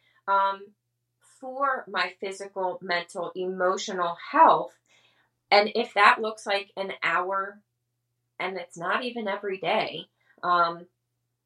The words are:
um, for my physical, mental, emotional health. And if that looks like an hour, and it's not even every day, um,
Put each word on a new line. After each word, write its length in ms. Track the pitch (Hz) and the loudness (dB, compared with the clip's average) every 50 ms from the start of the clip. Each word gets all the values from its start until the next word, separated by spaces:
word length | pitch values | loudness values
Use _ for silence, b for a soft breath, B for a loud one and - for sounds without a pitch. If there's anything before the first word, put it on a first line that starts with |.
| _ _ _ _ - - | _ _ _ _ -2 0
um, 340 | 196 196 196 196 196 196 202 202 _ _ _ _ _ _ _ _ _ _ _ - - _ | 2 2 2 2 0 -4 -10 -20 _ _ _ _ _ _ _ _ _ _ _ -20 -20 _
for 420 | 262 254 254 269 277 269 262 240 - 185 | -14 -12 -6 -2 0 0 0 -2 -6 -6
my 240 | 202 185 180 185 - - | -2 -2 -2 -2 -4 -8
physical, 580 | 214 196 190 - 196 196 - 196 185 180 175 175 180 | -8 -8 -8 -8 -12 -12 -6 -4 -4 -4 -4 -4 -6
mental, 480 | 190 175 175 170 - - 185 175 165 - | -2 -2 -2 -2 -4 -8 -8 -8 -6 -6
emotional 800 | 185 185 185 185 185 180 185 190 196 - 214 190 185 175 170 170 - - - | -6 -6 -4 -2 0 2 2 2 0 -2 -6 -4 -2 -2 -2 -4 -6 -10 -2
health. 420 | - 311 320 - - - - - - _ b b b b b b b b b b b _ _ - | 4 6 8 8 8 4 2 -6 -12 _ b b b b b b b b b b b _ _ 4
And 220 | 196 208 208 214 - | 6 6 6 4 0
if 220 | 220 240 - - | -4 -4 -2 2
that 260 | 202 202 233 247 233 | 6 8 8 6 6
looks 240 | 220 220 220 - - | 2 -6 -6 -6 -4
like 240 | 220 202 202 196 _ - 190 | -2 -2 -2 -2 _ -8 -8
an 140 | 196 196 - - | -6 -6 -6 -4
hour, 560 | - 165 170 175 180 185 196 190 190 208 208 208 _ _ _ _ _ _ _ _ _ _ _ _ _ _ _ - | -2 0 0 0 0 0 -2 -4 -4 -6 -8 -16 _ _ _ _ _ _ _ _ _ _ _ _ _ _ _ -8
and 180 | 175 185 190 180 | -8 -6 -6 -8
it's 200 | - - - 175 | -10 -12 -12 -10
not 260 | 165 185 214 226 254 | -4 -2 -2 -2 -2
even 240 | 247 233 240 214 196 | -4 -6 -6 -6 -4
every 300 | 202 202 - 202 190 190 | -6 -4 -4 -6 -6 -4
day, 480 | - 170 208 214 156 127 131 165 - _ _ b b b b b - | -2 -2 0 0 -2 -4 -6 -12 -14 _ _ b b b b b -2
um, 420 | 180 175 175 170 170 170 170 175 _ _ _ _ _ _ _ _ _ _ _ _ | 0 2 4 4 2 0 -6 -14 _ _ _ _ _ _ _ _ _ _ _ _